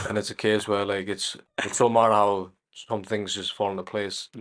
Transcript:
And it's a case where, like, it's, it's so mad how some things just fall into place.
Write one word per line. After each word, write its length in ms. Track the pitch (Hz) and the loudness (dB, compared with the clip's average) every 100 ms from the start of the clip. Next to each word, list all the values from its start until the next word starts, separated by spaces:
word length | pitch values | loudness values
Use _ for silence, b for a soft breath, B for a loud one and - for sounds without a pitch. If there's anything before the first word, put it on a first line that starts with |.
| - | -2
And 80 | 107 | -2
it's 140 | 98 | -4
a 40 | - | -2
case 320 | 107 107 107 | 2 2 2
where, 180 | 101 101 | 0 0
like, 220 | 98 95 | -2 -4
it's, 300 | 92 - - - - | -4 -6 -8 -12 -8
it's 140 | 101 - | -4 2
so 100 | 120 | 4
mad 240 | 117 113 | 6 6
how 380 | 104 101 98 92 _ _ | 6 4 2 -4 _ _
some 300 | - - 110 | -20 -6 -6
things 320 | 95 107 98 98 | -4 -4 -4 -6
just 180 | 92 | -6
fall 160 | - 101 | -4 -2
into 140 | 95 | -4
place. 460 | 92 107 98 - - 120 | -6 -6 -4 -8 -12 0